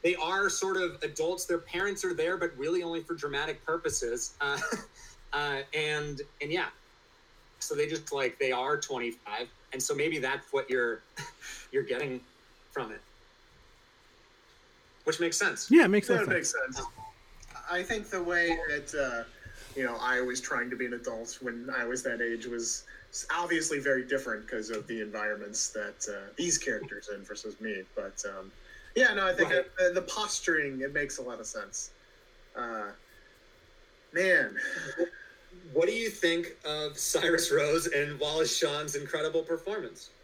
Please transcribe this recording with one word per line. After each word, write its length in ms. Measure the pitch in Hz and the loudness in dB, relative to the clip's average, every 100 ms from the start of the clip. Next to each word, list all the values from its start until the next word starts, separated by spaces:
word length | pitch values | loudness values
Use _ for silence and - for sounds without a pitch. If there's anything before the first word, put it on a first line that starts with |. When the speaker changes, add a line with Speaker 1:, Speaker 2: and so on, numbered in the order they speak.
Speaker 1:
they 120 | 170 | 2
are 340 | 180 165 190 196 | 2 0 2 2
sort 280 | - 190 185 | 2 0 2
of 260 | 180 147 | 0 -2
adults. 420 | 147 147 160 180 - | -6 -2 0 0 0
Their 120 | 170 | -2
parents 460 | - 175 202 190 | 0 -2 -2 0
are 100 | 185 | -2
there, 220 | 170 160 180 | 0 0 2
but 200 | 170 127 | -2 -2
really 260 | 147 180 | -2 0
only 200 | 170 165 | -2 -4
for 120 | 160 | -4
dramatic 500 | 165 147 139 151 147 - | -6 -4 -2 -4 -4 -2
purposes. 680 | 170 165 - 120 120 - - | -2 0 -2 -2 -2 -6 -4
Uh, 180 | - - - 240 - - | -2 -2 -2 -4 -6 -18
<laughs> 360 | - - - | -20 -20 -6
uh, 260 | 147 147 139 139 | -4 -2 -2 -4
and, 480 | 151 151 151 147 139 143 - | -2 0 -2 -4 -6 -10 -8
and 120 | 147 | -4
yeah. 140 | 170 156 - - - - - - - - - | -2 -2 -8 -20 -20 -20 -20 -20 -20 -20 -10
So 140 | - | -4
they 140 | - - | 0 0
just, 240 | 151 - | 0 -4
like, 260 | 139 127 - | 0 0 2
they 140 | 135 | 2
are 240 | 123 131 147 | 2 2 0
twenty-five. 720 | - 131 120 113 - 110 120 - - | 0 -2 -4 -6 -8 -8 -8 -12 -10
And 100 | 135 | -4
so 100 | - | -2
maybe 240 | 143 151 156 | 2 2 2
that's 340 | 131 139 - | 0 -2 -2
what 180 | 139 131 | -2 2
you're, 300 | 127 120 110 - - - - | 2 2 -2 -10 -14 -14 -14
<laughs> 360 | - - - | -14 -14 -2
you're 100 | - | -2
getting 380 | - 123 143 127 - - - - - | 0 -2 -2 -6 -10 -20 -20 -20 -10
from 220 | - 113 | -6 -6
it. 80 | 107 - - - _ - - - - - _ - - - - - - - - - - | -10 -16 -20 -20 _ -20 -20 -20 -20 -20 _ -20 -20 -20 -20 -20 -20 -20 -20 -20 -6
Which 140 | - - | -2 2
makes 160 | 170 - | 2 4
sense. 320 | 202 - - | 2 0 8
Speaker 2:
Yeah, 140 | 311 | 10
it 40 | 320 | 10
makes 180 | 202 202 | 6 6
Speaker 3:
That 100 | 208 | 2
Speaker 2:
sense. 100 | 208 | 4
Speaker 3:
makes 240 | - - | 2 0
sense. 280 | - 135 - - - - - - - - - - | -2 -4 -4 -8 -10 -16 -18 -20 -20 -18 -14 -4
I 120 | 180 | -4
think 260 | 180 220 208 | -2 -4 -2
the 140 | 190 | -4
way 340 | 170 175 170 165 156 | 0 2 4 2 0
that, 260 | 147 143 | -4 -4
uh, 300 | 151 135 117 113 - - - - 135 | -2 -2 -2 -8 -14 -18 -18 -10 -2
you 80 | |
know, 120 | 123 117 | -2 0
I 200 | 120 123 | 0 2
was 200 | 127 127 | 2 -2
trying 300 | - 143 127 | -2 -2 -2
to 60 | 120 | -2
be 100 | 123 | -4
an 80 | |
adult 440 | 120 123 113 117 - | -4 -4 -6 -8 -8
when 260 | 127 117 127 135 | -6 -6 -4 -2
I 80 | |
was 180 | 117 123 | 0 -2
that 180 | 127 117 | -2 0
age 240 | 117 117 120 | 0 -2 -4
was 380 | 120 113 - - - - | -4 -2 -4 -6 -20 -12
s-, 160 | - - | -10 -4
obviously 460 | 170 170 165 160 147 | -2 2 0 2 0
very 240 | 139 131 | 2 0
different 420 | 123 139 123 107 110 | 2 -2 0 -6 -6
'cause 220 | 120 110 | -6 -4
of 160 | 107 104 | -6 -4
the 140 | 113 | -6
environments 680 | 107 104 107 104 104 107 - | -4 -4 -2 -4 -4 -4 -2
that, 360 | 110 104 - - | -2 -6 -6 -8
uh, 220 | 101 98 - | -6 -10 -4
these 200 | 170 - | 0 0
characters 500 | 139 107 - 104 - | 0 -2 -4 -10 -8
in 120 | 101 | -10
versus 360 | 101 104 110 98 | -8 -10 -10 -8
me. 220 | 110 98 95 - | -6 -6 -6 -8
But, 260 | 98 - 101 98 | -8 -8 -8 -8
um, 140 | 95 - - - - | -12 -18 -20 -20 -2
yeah, 180 | - 262 | 6 6
no, 120 | 202 190 | 6 2
I 80 | |
think 160 | 180 240 | 4 4
Speaker 1:
Right. 140 | - - - | 4 2 4
Speaker 3:
that 160 | 180 | 4
the, 60 | 180 | 4
the 60 | 175 | 0
posturing, 720 | - 208 - - 160 143 135 | -2 -2 0 2 2 2 -2
it 140 | 139 | -4
makes 240 | 147 143 - | -2 -4 -4
a 40 | |
lot 180 | 123 113 | -8 -8
of 60 | 110 | -8
sense. 440 | 110 101 - - - - - - - - - | -8 -8 -8 -10 -12 -20 -20 -20 -20 -14 -6
Uh, 360 | 117 113 104 101 - - - - - - - - - - - | -4 -4 -6 -10 -20 -20 -20 -20 -20 -20 -20 -20 -20 -20 -6
man. 440 | - 190 170 - - - - - - 175 - - - - - 170 | 2 6 6 4 -2 -4 -4 -6 0 -2 -2 -20 -20 -20 -20 -2
Speaker 1:
What 140 | 147 175 | 4 4
do 60 | |
you 140 | 226 226 | 4 0
think 460 | - 175 165 170 - | 2 2 2 0 -8
of 340 | 151 151 151 - | -6 -4 -4 -4
Cyrus 520 | - 160 170 165 165 | 0 2 4 4 4
Rose 340 | 143 147 160 170 | 4 6 4 2
and 300 | 143 147 143 | 2 0 0
Wallace 340 | 147 156 160 - | 0 2 2 4
Shawn's 380 | 151 147 151 | 2 0 -2
incredible 480 | 139 139 - 156 165 | -4 -2 -2 2 0
performance? 680 | 160 165 190 214 123 - - - | 0 -2 -2 -4 -6 -12 -20 -20